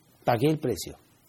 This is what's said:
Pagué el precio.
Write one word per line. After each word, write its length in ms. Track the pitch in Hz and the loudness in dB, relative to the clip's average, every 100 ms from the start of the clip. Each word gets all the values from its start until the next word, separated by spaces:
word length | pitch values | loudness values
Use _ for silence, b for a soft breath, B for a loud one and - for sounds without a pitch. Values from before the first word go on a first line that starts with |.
| _ _ | _ _
Pagué 240 | - 120 143 | -2 2 2
el 100 | 156 | 0
precio. 380 | 135 101 - - _ _ | -2 -4 -6 -14 _ _